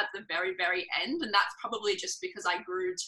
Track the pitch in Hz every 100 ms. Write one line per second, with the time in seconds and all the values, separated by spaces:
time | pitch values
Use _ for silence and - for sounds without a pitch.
0 | 202 196 - 170 185 185 175 180 - 151
1 | 196 330 233 202 - - 226 226 208 190
2 | 185 - 180 202 180 175 180 185 185 180